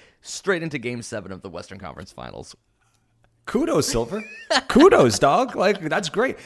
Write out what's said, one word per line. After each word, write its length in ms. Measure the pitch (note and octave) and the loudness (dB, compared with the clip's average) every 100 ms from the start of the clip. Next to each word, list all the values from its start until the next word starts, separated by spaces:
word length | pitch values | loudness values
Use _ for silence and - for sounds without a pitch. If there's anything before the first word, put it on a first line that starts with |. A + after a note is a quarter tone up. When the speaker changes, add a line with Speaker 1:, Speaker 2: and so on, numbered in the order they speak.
| _ _ | _ _
Speaker 1:
straight 420 | - - - F3+ | -16 -8 -4 -4
into 140 | D#3+ C#3+ | -4 -8
game 240 | A#2+ A#2+ | -8 -10
seven 320 | A2 A2 F#2+ | -10 -12 -12
of 80 | F#2+ | -14
the 80 | G2 | -14
Western 300 | E2+ - F#2+ | -14 -14 -16
Conference 340 | F#2 C2 - | -16 -16 -18
Finals. 420 | - B1 G1+ - - _ _ _ _ _ _ _ _ - | -16 -16 -16 -18 -20 _ _ _ _ _ _ _ _ -4
Speaker 2:
Kudos, 420 | A#3+ E4 G3 - | -2 0 0 0
Silver. 340 | A2+ A#2 G#3 G#3+ - - | -2 -4 -6 -10 -12 -2
<laughs> 220 | C#4+ - | -2 2
Kudos, 500 | A#3+ F4+ - B2+ - | 6 8 8 4 4
dog. 380 | C#3+ F3 C4 - | 2 2 0 0
Like, 240 | G3 G3 | 0 0
that's 280 | D#3 E3 E3+ | -2 -4 -4
great. 280 | F#3 C4 - | -2 -4 -4